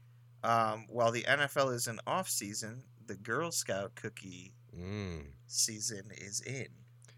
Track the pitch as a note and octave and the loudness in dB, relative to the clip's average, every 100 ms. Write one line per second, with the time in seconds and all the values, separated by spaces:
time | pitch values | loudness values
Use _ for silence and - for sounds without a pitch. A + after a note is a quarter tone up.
0 | - - - - A2 A#2 A2 A2 A2+ A#2+ | -20 -20 -20 -2 4 6 4 0 -4 4
1 | A#2 A#2 - C#3 C#3+ D3+ C3+ B2 A#2+ A2 | 6 6 4 4 6 4 4 2 -2 -4
2 | - E3+ F#3 - G2+ G#2+ A2 B2 - - | 0 0 0 -2 -2 -4 -6 -10 -14 -18
3 | A2 G2 A2+ A#2+ E3+ D#3+ - G2 F#2+ - | -12 -10 -2 0 0 -2 0 0 -2 -6
4 | A2 - F#2+ F2+ F#2 - - E2 F2+ G#2 | -8 -8 -12 -14 -16 -20 -16 -10 -6 -4
5 | F#2+ E2 C#2+ C#2 - - - G#2+ G#2+ G2+ | -4 -6 -10 -16 -4 0 0 0 -4 -6
6 | G#2 F2+ F#2+ - - C3 G2 - - - | -10 -14 -8 -6 -6 -8 -8 -14 -20 -20
7 | - | -20